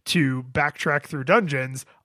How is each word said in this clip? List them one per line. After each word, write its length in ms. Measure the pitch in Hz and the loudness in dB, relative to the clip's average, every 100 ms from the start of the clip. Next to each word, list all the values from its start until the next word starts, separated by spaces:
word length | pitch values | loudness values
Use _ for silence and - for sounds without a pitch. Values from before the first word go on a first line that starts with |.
| - | -2
to 380 | 175 135 131 127 | 2 2 0 -4
backtrack 520 | 151 147 - 165 143 | -2 -2 -2 -2 -2
through 200 | - 147 | -4 -4
dungeons, 600 | 131 226 175 135 131 131 - _ | 2 4 4 -2 -4 -8 -14 _